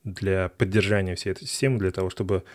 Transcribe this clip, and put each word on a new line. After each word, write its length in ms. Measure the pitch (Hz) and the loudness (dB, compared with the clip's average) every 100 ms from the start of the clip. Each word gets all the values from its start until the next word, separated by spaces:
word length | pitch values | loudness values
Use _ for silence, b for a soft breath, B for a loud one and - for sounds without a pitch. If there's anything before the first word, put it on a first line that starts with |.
| - | -12
для 420 | 95 98 95 92 - | -4 0 2 0 0
поддержания 580 | 95 107 101 104 95 87 | 2 2 4 2 0 -2
всей 160 | - | -4
этой 160 | 92 - | -6 -6
системы, 300 | - 135 123 | -2 0 2
для 120 | 95 | 0
того, 180 | 92 95 | 0 -4
чтобы 340 | - 98 95 - | -2 -2 -2 -2